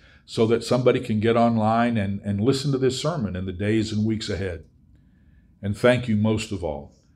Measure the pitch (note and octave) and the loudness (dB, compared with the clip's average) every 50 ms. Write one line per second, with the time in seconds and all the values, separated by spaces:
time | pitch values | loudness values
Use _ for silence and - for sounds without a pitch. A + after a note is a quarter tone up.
0 | _ - - - _ - - B2 A2+ A2 A#2 - - - B2+ B2 B2+ B2+ B2 B2+ | _ -20 -20 -20 _ -8 0 2 2 4 2 2 0 0 0 2 4 4 4 2
1 | B2+ - A2 G#2+ G#2 A2+ A2+ A#2 A#2 A#2 A#2 A2 G#2+ A2 A2+ A#2 A#2 A#2+ A#2 G#2+ | 2 -2 -2 0 2 2 4 4 4 4 2 2 2 2 2 2 2 0 0 -2
2 | G2 G2+ G2+ G2 - G2+ G2+ G2 G#2+ C3 C3+ C3+ - D3 C3+ B2+ C3 B2+ A#2+ - | -2 -2 -4 -6 -4 -4 -2 0 2 0 0 0 0 -2 -2 0 0 0 0 0
3 | - D3+ F3+ E3+ G#2+ F2+ F2+ F2+ F#2 F#2+ F2 F2+ G2+ G#2 A2 A2+ G#2 G#2+ G#2+ G#2+ | -4 -4 -4 -2 -4 -4 -4 -6 -6 -6 -6 -4 -2 0 2 0 0 0 -2 -2
4 | G#2+ A2 A2 G#2 - - G2+ F2 G2 F#2 E2+ D#2 - - _ _ _ _ _ - | 0 0 -2 -2 -4 -6 -6 -4 -4 -6 -8 -10 -14 -18 _ _ _ _ _ -20
5 | _ _ _ _ _ _ _ _ _ _ _ - G2 G2 G2+ - - B2 B2 A#2 | _ _ _ _ _ _ _ _ _ _ _ -8 -6 -6 -4 2 4 4 4 4
6 | B2 A#2 G#2+ G#2 G#2+ A2 A2 G2+ - - G#2 F2+ F2 D#2+ D2 C#2+ C#2+ - - _ | 2 0 0 2 2 2 2 0 -2 -6 -8 -8 -6 -6 -8 -8 -12 -16 -20 _
7 | _ _ _ | _ _ _